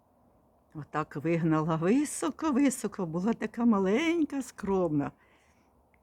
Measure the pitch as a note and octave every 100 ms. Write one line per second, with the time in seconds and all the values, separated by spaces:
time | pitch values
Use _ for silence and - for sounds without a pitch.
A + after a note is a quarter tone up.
0 | _ _ _ _ _ _ _ D#3+ C#3 D3+
1 | D#3 D#3 D#3 E3+ D#3+ D#3 D#3 D#3+ E3+ B3+
2 | D4 - E4 - D#4+ C#4+ C#4 - G3+ -
3 | E3+ D#3+ G3 A3+ A3 - A#3 G3+ F#3+ A3
4 | E4 E4+ D4 C#4 - - F#3+ F#3+ F3 D3+
5 | C3+ - _ _ _ _ _ _ _ _